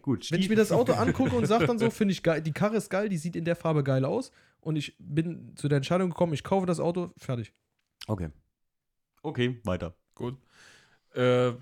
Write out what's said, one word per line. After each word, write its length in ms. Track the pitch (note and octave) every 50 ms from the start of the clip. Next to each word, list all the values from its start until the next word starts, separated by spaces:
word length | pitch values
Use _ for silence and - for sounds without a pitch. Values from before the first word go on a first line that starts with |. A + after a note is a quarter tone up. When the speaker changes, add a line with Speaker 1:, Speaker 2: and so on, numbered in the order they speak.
| -
Speaker 1:
gut. 280 | - B2+ G#2 - -
Speaker 2:
Wenn 100 | D#3 F3+
ich 60 | F#3+
Speaker 1:
Stief- 40 | F#3
Speaker 2:
mir 60 | A3
das 160 | G#3+ A3 G#3 -
Auto 200 | A3 B3 A#3 B3
Speaker 1:
<laughs> 20 |
Speaker 2:
angucke 420 | - A3 C4 - - C4 C4 B3+
und 100 | A#3+ A3
sag 200 | G3 G#3+ A#3+ -
dann 120 | B3 A#3+ A3
so, 120 | A3 A#3
find 200 | - - A3 G3
ich 120 | F#3 - -
geil, 200 | E3 E3 D3+ D#3
die 100 | D#3+ D3
Karre 240 | - F#3 G#3 A3
ist 140 | G#3+ - -
geil, 180 | - F#3+ G#3 A3
die 80 | G3 D#3+
sieht 180 | D3 F3 E3
in 80 | E3+ E3
der 120 | E3+ E3+
Farbe 280 | - - E3 D#3+ D3+ C#3
geil 200 | C3+ C3+ C3 C3
aus 280 | C#3 F3 A#3 C4 - - _ _ _ _ _
und 160 | - E3 D#3
ich 200 | D#3 C#3 - - -
bin 560 | C#3 - D3 D3 E3 F3 E3 B2 A#2+ A#2+ -
zu 120 | - - C#3+
der 80 | D3
Entscheidung 340 | C#3+ C3+ - E3+ F#3 F#3+ F3+
gekommen, 220 | D#3+ - F3+ E3+ D#3
ich 100 | C3+ -
kaufe 220 | - F#3+ G3 F#3
das 140 | F3 F3 D#3+
Auto, 320 | C#3+ E3 F3 F#3 F3 F3 -
fertig. 380 | - - - C3 A#2 A2 - _ _ _ _ _ _ _ _ _ - - -
Speaker 1:
Okay. 220 | A2 F#2+ F2 D#2 C#2+ - _ _ _ _ _ _ _ _ _ _ _ _ _ _ _ _ -
Okay, 380 | D#3 C#3+ B2+ B2 B2 B2+ A#2 G#2
weiter. 300 | G2+ F#2 F2+ F2+ E2 E2+ _ _ _ _
Speaker 3:
Gut. 220 | - A#2 A#2+ C3 - _ _ _ - - - - - _ _ _ _ _ _ -
Äh, 380 | C3 B2 B2+ B2 B2 B2 B2 A#2 A#2+